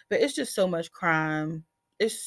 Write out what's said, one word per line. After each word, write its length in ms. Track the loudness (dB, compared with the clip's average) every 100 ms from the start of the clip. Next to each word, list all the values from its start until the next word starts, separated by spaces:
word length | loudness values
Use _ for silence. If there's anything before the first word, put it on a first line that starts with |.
| -2
but 120 | 2
it's 140 | 2 0
just 180 | -4 0
so 120 | 0
much 240 | 0 -6
crime. 760 | -4 2 2 2 -2 -4 -6 -12 _ _ -2
It's 200 | -2 -2